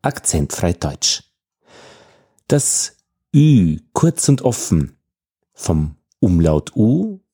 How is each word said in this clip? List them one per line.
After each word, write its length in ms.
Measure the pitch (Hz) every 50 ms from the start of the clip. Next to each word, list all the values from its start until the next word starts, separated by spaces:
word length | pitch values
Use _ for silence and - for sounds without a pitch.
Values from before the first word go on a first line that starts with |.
| -
akzentfrei 720 | 139 143 - - - - 80 71 69 - - - 87 85
Deutsch. 500 | - - 76 69 - - - - - - _ _ _ _ _ _ _ _ _ - - - - - - _ _ _ _ _ _ _ _ _ -
Das 480 | - 143 - - - - - - - _ _ _ _ _ _ _ -
Ü, 460 | 147 147 156 147 123 92 82 78 82 - _ -
kurz 360 | - - 165 160 - - -
und 140 | 143 127 -
offen, 560 | 127 120 - - - - 82 71 65 - _ _ _ _ _ _ _ _ _ _ _ _
vom 440 | - - - 85 78 76 76 76 - _ _ _ _
Umlaut 560 | - - 90 85 85 80 78 73 - - -
U 460 | - 104 110 131 165 202 220 202 190 _ _